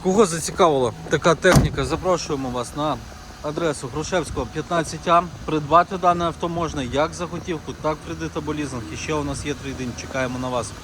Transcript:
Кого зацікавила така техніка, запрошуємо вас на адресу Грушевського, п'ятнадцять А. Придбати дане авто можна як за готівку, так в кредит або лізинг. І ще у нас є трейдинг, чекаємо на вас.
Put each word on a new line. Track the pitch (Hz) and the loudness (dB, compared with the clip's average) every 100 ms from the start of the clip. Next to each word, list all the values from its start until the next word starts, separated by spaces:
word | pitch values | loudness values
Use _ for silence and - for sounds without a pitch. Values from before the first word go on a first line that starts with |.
Кого | 185 190 202 | 4 6 4
зацікавила | 165 147 160 180 139 123 - - | 4 -4 4 4 6 2 -2 -2
така | 160 175 160 | 2 4 6
техніка, | 190 160 131 139 131 | 8 8 6 0 -2
запрошуємо | 135 185 170 - 147 131 | 0 0 0 0 -4 -2
вас | 123 120 143 | -4 -4 -2
на | 151 127 113 - - - | -2 -2 -6 -16 -18 -10
адресу | 147 151 170 143 131 | -6 -2 -2 -2 -6
Грушевського, | 139 151 180 147 151 117 | -6 -2 -2 -2 -4 -4
п'ятнадцять | 156 147 170 156 160 180 | -6 -2 0 0 -4 4
А. | 170 175 - - | 4 4 -8 -2
Придбати | 156 143 165 175 190 | -2 6 6 6 2
дане | 175 175 170 | 2 2 0
авто | 151 175 | -2 -4
можна | 170 160 143 | -2 -2 -4
як | 123 131 160 | -2 0 -2
за | 156 175 | -2 -8
готівку, | 165 - 160 - 113 | -8 -6 -6 -6 -6
так | 151 156 | -4 -4
в | - | -6
кредит | 160 160 160 | -8 -6 -6
або | 151 | -4
лізинг. | 151 143 127 113 | -4 -4 -6 -8
І | 127 | -8
ще | - | -4
у | 151 | -2
нас | 143 139 147 | -2 -4 -6
є | |
трейдинг, | 139 135 123 127 113 | -6 -6 -6 -8 -8
чекаємо | - 135 127 127 | -6 -4 -2 -2
на | 127 | -2
вас. | 123 107 - | -2 -4 -8